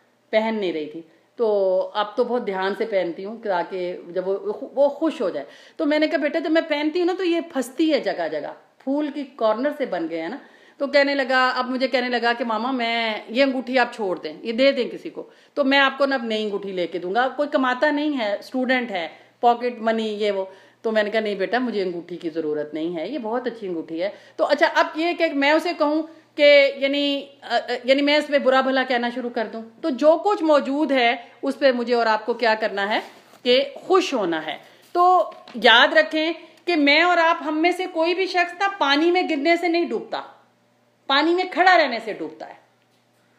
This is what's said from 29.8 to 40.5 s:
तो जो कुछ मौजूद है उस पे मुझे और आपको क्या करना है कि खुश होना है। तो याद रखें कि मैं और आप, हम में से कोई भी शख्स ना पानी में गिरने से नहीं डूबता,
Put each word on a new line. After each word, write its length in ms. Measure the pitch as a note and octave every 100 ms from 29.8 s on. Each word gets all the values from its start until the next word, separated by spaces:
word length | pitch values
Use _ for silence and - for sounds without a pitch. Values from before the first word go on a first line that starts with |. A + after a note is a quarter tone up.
तो 60 | D#4+
जो 280 | A#3+ D4 E4
कुछ 260 | G4 G#4
मौजूद 480 | D#4 C#4+ A#3 C#4+ D4
है 400 | C4+ A#3 B3+ - -
उस 140 | C#4 -
पे 140 | C#4
मुझे 220 | B3 A#3+
और 140 | A#3+ A3+
आपको 260 | G#3+ A#3+
क्या 220 | A3+ A#3 A3
करना 300 | G#3+ G3 G3
है 140 | C4+ - - - -
कि 160 | B3 B3+ C#4 - -
खुश 260 | F#4 -
होना 260 | C4 F3+ D#3+
है। 200 | D#3 - - - _
तो 400 | F4 F4+ F4+ - - - A#3
याद 360 | A#3 A#3 C#4+
रखें 400 | D#4+ D#4 D#4 D#4+ E4 - - -
कि 80 | E4+
मैं 280 | C#4+ D4+
और 160 | F4 E4+
आप, 200 | E4 E4+
हम 120 | D4
में 180 | D#4 F4
से 140 | F4+ F#4
कोई 260 | E4 E4+
भी 140 | F4+ F4+
शख्स 260 | F4 F4 -
ना 60 | G4
पानी 440 | G4 C#4+ C#4+ E4+
में 160 | F4+ C#4
गिरने 300 | D4+ D#4 E4+
से 100 | F4
नहीं 220 | E4+ C#4
डूबता, 280 | G#3+ D3+ C#3 - - _